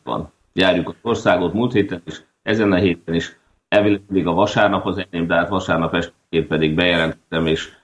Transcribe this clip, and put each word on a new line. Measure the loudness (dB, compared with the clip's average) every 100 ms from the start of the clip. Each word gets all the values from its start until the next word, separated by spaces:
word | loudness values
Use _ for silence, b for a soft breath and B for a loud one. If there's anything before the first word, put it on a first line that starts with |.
van. | -6 -8 -10 _ _
Járjuk | 0 2 2 -2
az | -8
országot, | -4 -2 2 2 0
múlt | 0 0
héten | 0 -2 -4 -12
is, | -16 -20 _
ezen | -4 0 2
a | 2
héten | 2 0 -4 -4
is. | -4 -10 _ _ _
Elvileg | 2 4 2 0
mindig | -2 0
a |
vasárnap | 2 2 4 2 2 -2
az | -6 -6
enyém, | -6 0
de | 0
hát | 0
vasárnap | -2 -2 -2 0
esténként | -2 -4 -10 _ -4 -2
pedig | 0 0 2
bejelentettem, | 2 2 0 -4 _ -2 0
és | -2 -6 -18